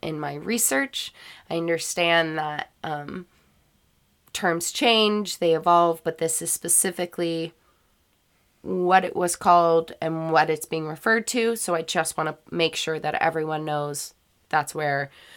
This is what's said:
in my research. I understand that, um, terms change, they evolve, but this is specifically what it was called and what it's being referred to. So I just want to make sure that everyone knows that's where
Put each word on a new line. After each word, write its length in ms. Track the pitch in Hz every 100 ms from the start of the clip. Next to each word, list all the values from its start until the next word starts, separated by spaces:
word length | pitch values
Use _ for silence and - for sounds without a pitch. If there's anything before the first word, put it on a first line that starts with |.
in 160 | 165 156
my 160 | 147 147
research. 760 | 156 233 - 269 269 - - - - - -
I 80 | 170
understand 800 | 165 165 - - 170 170 165 156
that, 320 | 156 147 - _
um, 420 | 160 147 143 185 180 _ _ _ _ _ _ _ _ _ _
terms 400 | - 185 170 170
change, 680 | - 240 226 214 208 196 -
they 160 | 175 160
evolve, 480 | 165 175 170 165
but 160 | - 165
this 200 | 165 -
is 140 | 165
specifically 1000 | - 175 - 190 180 175 - 170 165 160 - _ _ _ _ _ _ _ _ _ _
what 420 | - 185 180 185
it 120 | 180 -
was 200 | 175 -
called 580 | 196 175 170 165 165 -
and 320 | 160 160 160
what 180 | 160 156
it's 140 | 156 -
being 200 | 160 156
referred 380 | 156 - 226 220
to. 280 | 247 226 226
So 180 | -
I 80 | 170
just 340 | 165 180 156 -
want 140 | 156
to 260 | 151 _ 170
make 200 | 165 160
sure 240 | - 160
that 160 | 151 -
everyone 500 | 165 160 156 156 156
knows 480 | 151 147 143 - - _ _ _
that's 260 | 156 139 156
where 340 | 151 139 143 - -